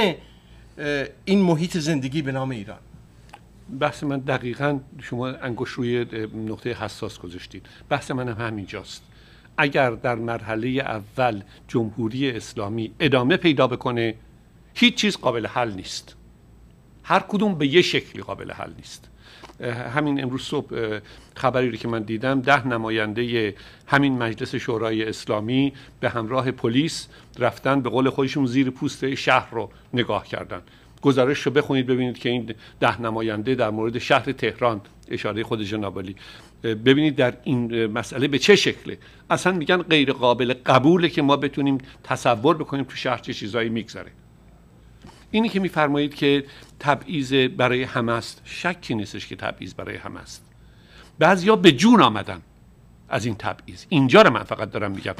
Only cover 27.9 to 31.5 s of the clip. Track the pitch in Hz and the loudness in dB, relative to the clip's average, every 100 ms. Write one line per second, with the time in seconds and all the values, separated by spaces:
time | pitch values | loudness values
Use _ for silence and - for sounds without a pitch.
27.9 | 120 131 143 135 151 127 131 127 127 147 | 2 2 2 -2 0 0 2 0 0 -6
28.9 | - 135 135 - 127 - 113 101 - - | -4 -6 -2 4 4 2 -6 -8 -12 -6
29.9 | 123 110 101 - - - 92 - - - | -2 0 -2 -4 -10 -10 -12 -14 -20 -20
30.9 | - 143 131 127 143 143 | -2 2 4 4 2 0